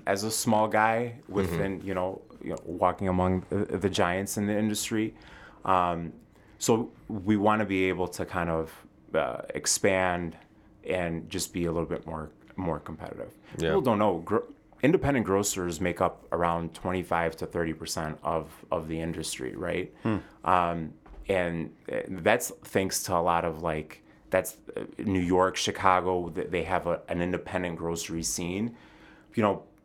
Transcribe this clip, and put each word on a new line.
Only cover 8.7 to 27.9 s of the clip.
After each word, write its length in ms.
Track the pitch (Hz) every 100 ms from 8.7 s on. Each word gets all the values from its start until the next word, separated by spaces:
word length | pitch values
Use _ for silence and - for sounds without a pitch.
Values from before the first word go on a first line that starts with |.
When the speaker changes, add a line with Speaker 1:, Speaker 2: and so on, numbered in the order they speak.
| - - - -
Speaker 1:
uh, 300 | 78 65 - -
expand 840 | - - - 101 95 92 87 85 - - _ - - -
and 420 | 90 85 82 -
just 240 | 92 -
be 120 | 90 85
a 60 |
little 160 | 82 80
bit 180 | 90 80
more, 240 | 80 76 - - -
more 240 | 87 73
competitive. 520 | - 80 87 - - - - -
Speaker 2:
Yeah. 120 | 82
Speaker 1:
People 120 | -
don't 180 | 127 104
know, 180 | 107 85 85
gro-, 180 | 110 - - _ -
independent 440 | 127 170 139 135 95
grocers 540 | 98 104 95 90 80
make 220 | 90 87
up 240 | 90 - -
around 420 | 87 87 85 82
twenty-five 640 | - 92 92 87 85 85 -
to 80 | 82
thirty 260 | 87 82
percent 440 | 78 80 - 78 78
of, 260 | - 82 78 - -
of 160 | 85 78
the 120 | 80
industry, 560 | 82 80 78 - 64 -
right? 380 | 87 87 90 -
Speaker 3:
Hmm. 140 | 117 101 - -
Speaker 1:
Um, 500 | - 90 87 85 78 - - - -
and, 420 | 95 87 85 - - -
uh, 80 | - -
that's 420 | 92 98 117 - - -
thanks 380 | 104 95 -
to 120 | - 87
a 60 |
lot 240 | 87 85 85
of, 160 | 78
like, 420 | 85 78 76 - - - -
that's, 280 | 92 92 - - -
uh, 60 | - -
New 240 | 104 95
York, 340 | 87 90 92 -
Chicago, 760 | - - 98 90 87 90 85
th-, 200 | 82 -
they 140 | 87
have 240 | 82 90 85
a, 140 | 85 -
an 140 | 87
independent 560 | 90 87 85 92 90 85
grocery 460 | 85